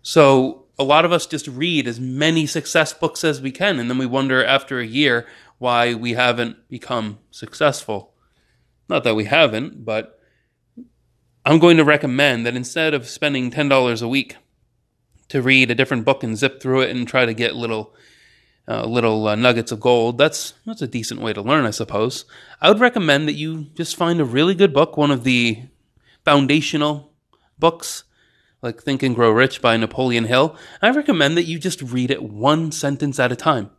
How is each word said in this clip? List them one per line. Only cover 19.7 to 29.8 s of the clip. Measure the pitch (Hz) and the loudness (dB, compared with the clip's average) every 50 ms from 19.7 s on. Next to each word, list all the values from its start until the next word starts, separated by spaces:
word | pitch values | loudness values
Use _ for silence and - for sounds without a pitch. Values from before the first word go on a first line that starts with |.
| 120 | -8
of | 107 | -2
gold, | 110 127 123 120 113 120 123 | 2 2 4 4 2 0 2
that's, | 123 143 151 151 - - - _ _ _ | 2 2 2 2 -4 -12 -12 _ _ _
that's | 220 226 - | -14 -10 -8
a | 151 | -8
decent | 120 110 120 110 - 113 - | -6 -6 -8 -8 -8 -8 -6
way | 107 113 104 | -6 -4 -4
to | 101 | -4
learn, | 101 113 151 156 131 | -2 -2 0 0 0
I | 110 | -2
suppose. | 101 - 113 - - 101 110 127 - - - _ - - - - - _ | -4 -6 -8 -6 -2 -2 -2 -2 -4 -8 -14 _ -20 -20 -20 -20 -10 _
I | - 170 | 2 4
would | 208 214 | 4 4
recommend | 247 240 240 233 180 156 139 143 156 | 4 2 2 0 2 2 2 2 2
that | 151 143 | -2 -4
you | 147 151 160 160 160 147 143 _ | -6 -6 -8 -8 -8 -12 -14 _
just | - 170 - - | -10 -8 -8 -4
find | - 175 170 170 170 | -2 0 0 2 0
a | 147 | 0
really | 120 117 131 156 185 196 | 0 2 2 2 2 4
good | 170 196 185 139 | 2 2 4 4
book, | 135 165 160 - | 2 2 2 2
one | 151 147 143 | 0 2 2
of | 143 123 117 | 2 0 2
the | 131 127 120 120 117 110 110 127 - _ _ _ _ _ _ _ _ _ _ _ | 2 2 2 2 0 -2 -4 -10 -20 _ _ _ _ _ _ _ _ _ _ _
foundational | 156 147 143 139 131 143 156 151 - - 151 147 151 151 143 139 _ _ _ _ _ _ _ _ _ _ _ | 2 4 4 4 4 2 0 0 -2 -2 -2 -2 -2 -2 -6 -10 _ _ _ _ _ _ _ _ _ _ _
books, | 160 165 165 170 - - - - _ _ _ _ _ _ _ _ _ _ _ _ | 2 2 2 0 -14 -14 -14 -14 _ _ _ _ _ _ _ _ _ _ _ _
like | - 120 113 - | -10 -10 -10 -8
Think | _ 147 139 131 139 | _ -4 -2 -2 -2
and | 131 120 | -2 2
Grow | 117 120 117 | 2 4 4
Rich | 107 117 131 - - - | 6 4 2 2 0 -2
by | - 120 113 | 0 0 2
Napoleon | 113 | 2